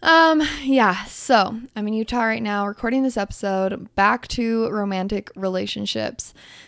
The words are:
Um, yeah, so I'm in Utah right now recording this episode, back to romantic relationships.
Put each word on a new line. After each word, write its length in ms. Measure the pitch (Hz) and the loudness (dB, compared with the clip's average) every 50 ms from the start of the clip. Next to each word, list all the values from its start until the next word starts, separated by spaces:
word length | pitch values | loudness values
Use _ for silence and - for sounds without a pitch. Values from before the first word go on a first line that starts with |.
| - | 4
Um, 400 | 339 330 330 330 320 320 311 302 285 - - | 6 6 6 6 6 6 4 2 0 -2 -6
yeah, 440 | 277 262 269 262 226 202 180 190 202 | -2 2 4 6 6 4 2 0 -4
so 540 | - - - - - 262 226 190 196 214 226 240 262 _ | -10 -10 -8 0 4 4 4 4 2 -2 -10 -12 -12 _
I'm 120 | 220 208 208 | -6 -4 -2
in 60 | 214 | -2
Utah 280 | 220 220 - - 247 | -2 -2 -2 -2 0
right 220 | 233 226 220 226 226 | 0 0 0 -2 -2
now 240 | 208 208 202 202 202 | -4 -2 -2 -2 -4
recording 340 | 202 - - 240 240 269 | -4 -4 -4 -2 0 2
this 160 | 269 262 240 226 | 0 0 0 -2
episode, 760 | 202 202 - - - 202 190 190 190 190 202 - 185 - _ | -4 -4 -6 -6 -4 -2 -2 0 0 -2 -2 -4 -10 -10 _
back 320 | - 196 208 226 240 - - | 2 2 2 2 0 -4 -8
to 400 | - - 240 226 226 226 226 - | -4 -2 -2 0 0 0 0 -2
romantic 640 | - 214 202 202 196 185 185 196 208 196 202 - - | -2 -2 -2 -2 -2 -2 -4 -4 -4 -6 -6 -8 -12
relationships. 1000 | - 190 190 185 185 196 202 - 214 202 202 - 220 107 - - - - - - - - - - - - | -6 -4 -4 -2 -2 -4 -4 -6 -6 -6 -6 -4 -4 -4 -6 -6 -8 -12 -12 -12 -18 -20 -20 -20 -20 -20